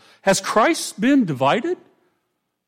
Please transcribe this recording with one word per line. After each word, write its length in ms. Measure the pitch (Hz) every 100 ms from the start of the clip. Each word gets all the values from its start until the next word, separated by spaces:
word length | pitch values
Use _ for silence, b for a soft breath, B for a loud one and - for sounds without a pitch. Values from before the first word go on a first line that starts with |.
| b b
"Has 200 | - 190
Christ 580 | - 214 277 320 - -
been 260 | 226 285 190
divided? 520 | 131 131 185 339 359 - _ _ _ _ _ _ _